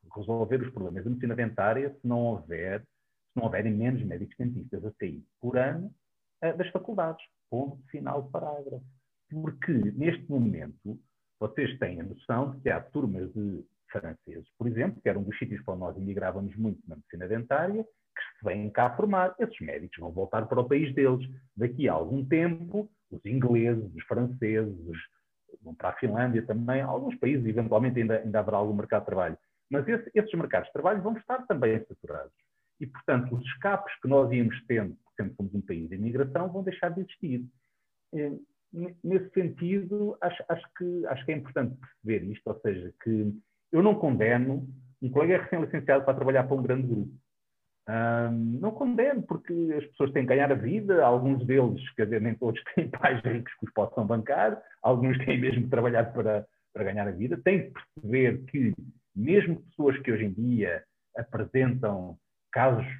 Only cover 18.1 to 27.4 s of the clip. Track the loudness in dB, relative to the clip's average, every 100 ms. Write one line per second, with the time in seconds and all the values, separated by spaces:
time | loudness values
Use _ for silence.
18.1 | -12 -12 _ -4 -2 -2 2 2 2 2
19.1 | 2 2 0 -6 -6 -10 -8 -10 -12 -8
20.1 | -4 -2 -2 0 0 2 2 2 4 4
21.1 | 4 -2 -14 _ -4 -4 0 0 2 0
22.1 | -2 2 2 2 -2 -4 -6 -6 _ _
23.1 | -12 -4 0 4 4 4 2 -2 -10 -4
24.1 | -2 -2 0 0 2 0 -4 -10 -10 -12
25.1 | _ _ _ _ -20 -18 -6 -6 -2 0
26.1 | 2 2 2 0 -2 0 0 0 -2 -4
27.1 | -2 0 2